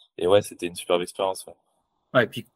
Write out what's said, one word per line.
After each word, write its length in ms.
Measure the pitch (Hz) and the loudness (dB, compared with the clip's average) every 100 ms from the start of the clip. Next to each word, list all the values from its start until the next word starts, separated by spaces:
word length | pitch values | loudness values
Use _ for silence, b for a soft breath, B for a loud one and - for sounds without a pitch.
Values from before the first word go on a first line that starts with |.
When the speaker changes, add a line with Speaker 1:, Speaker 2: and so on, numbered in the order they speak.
| B - | B -4
Speaker 1:
et 80 | 87 | 4
ouais, 140 | 101 | 4
c'était 260 | - - 87 | 2 -6 -8
une 80 | |
superbe 280 | 87 - 87 | -8 -2 -2
expérience, 440 | 90 - 98 92 - | -2 -4 -4 -4 -12
ouais. 80 | - _ _ _ _ _ | -20 _ _ _ _ _
Speaker 2:
Ouais, 100 | 135 | 0
et 20 | 110 | 0
puis 200 | 123 - | -2 -14